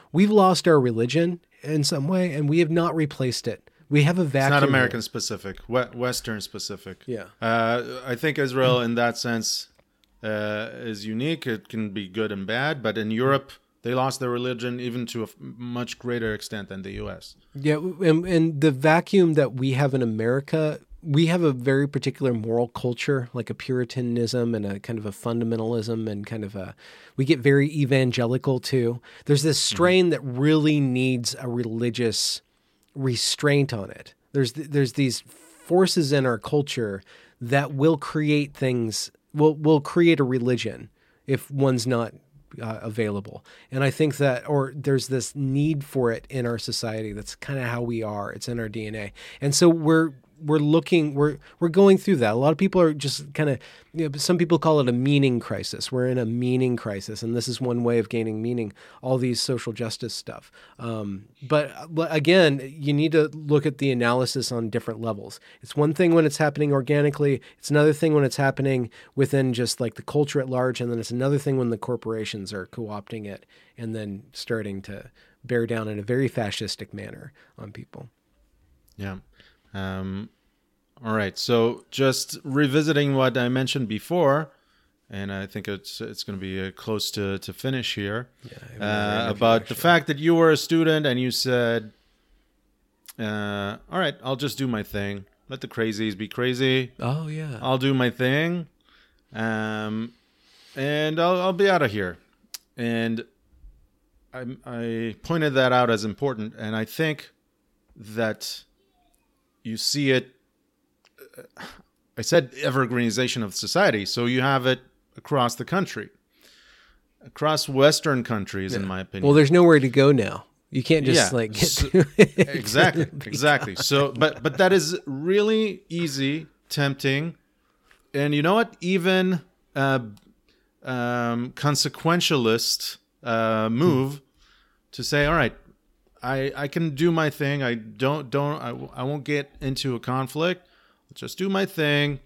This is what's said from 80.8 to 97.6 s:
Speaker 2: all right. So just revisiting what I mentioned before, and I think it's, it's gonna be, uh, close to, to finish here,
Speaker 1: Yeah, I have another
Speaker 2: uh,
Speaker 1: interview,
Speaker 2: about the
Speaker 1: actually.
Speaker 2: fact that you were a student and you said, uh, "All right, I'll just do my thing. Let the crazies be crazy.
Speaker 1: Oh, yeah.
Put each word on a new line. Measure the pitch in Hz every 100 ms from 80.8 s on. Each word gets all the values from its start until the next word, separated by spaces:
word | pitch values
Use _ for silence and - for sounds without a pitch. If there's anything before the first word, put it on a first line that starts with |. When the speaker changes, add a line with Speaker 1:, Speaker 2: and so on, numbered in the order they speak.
| _ _
Speaker 2:
all | 113 110
right. | 98 -
So | - 117 117 117 -
just | - 135 127 - -
revisiting | 143 135 143 143 151 147 143
what | 135 131 123
I | 123
mentioned | 131 131 139 110
before, | 107 - 175 143 143 156 _ _ _ _ _ -
and | 98 98
I | 98 98
think | 107 101
it's, | 98 - -
it's | 110 107
gonna | - 98
be, | 95 95
uh, | 95
close | - - 104 -
to, | 107 98 98
to | -
finish | - 131 131 113
here, | - 101 110 123 _
Speaker 1:
Yeah, | -
I | -
have | - -
another | 104
Speaker 2:
uh, | 107 104
Speaker 1:
interview, | 107 117 104
Speaker 2:
about | 117 113
the |
Speaker 1:
actually. | 101 120
Speaker 2:
fact | 170 170 139
that | 143
you | 160
were | 165 165
a | 147
student | - 165 160 156 147
and | 123
you | 127
said, | 120 131 123 117 117 107 _ _ _ _ _ _ _ _ _ _ _ - -
uh, | 110 107 104 101 101 110 -
"All | 170
right, | 160 -
I'll | 127 131
just | 139 123
do | 135
my | 110
thing. | 98 104 101 101 98 _ -
Let | 131
the | 123
crazies | - 113 104 110 95
be | 107
crazy. | - 123 123 131 131 123 -
Speaker 1:
Oh, | 123 151 156
yeah. | 156 156 117